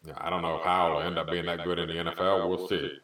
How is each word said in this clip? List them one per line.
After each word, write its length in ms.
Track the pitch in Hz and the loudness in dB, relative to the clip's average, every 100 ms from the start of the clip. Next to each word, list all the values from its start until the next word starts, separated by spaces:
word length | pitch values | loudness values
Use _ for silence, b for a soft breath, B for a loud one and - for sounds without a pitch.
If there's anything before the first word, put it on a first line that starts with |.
| 80 | -16
You 60 | |
know, 60 | - | -8
I 80 | 80 | -4
don't 120 | 90 | -2
know 160 | 82 80 | 0 0
if 60 | |
Howell 340 | 90 90 85 73 | 2 4 4 2
will 40 | |
end 160 | 85 82 | 0 -2
up 140 | 78 | -2
being 140 | 87 87 | -2 -2
that 180 | 85 | -2
good 160 | 85 85 | -2 -2
in 80 | 82 | -2
the 100 | 82 | -2
N 120 | 85 | -4
F 100 | - | 0
L. 280 | 92 95 95 | 2 2 2
We'll 200 | 90 92 | -2 0
see. 240 | 90 76 71 | -2 -2 -6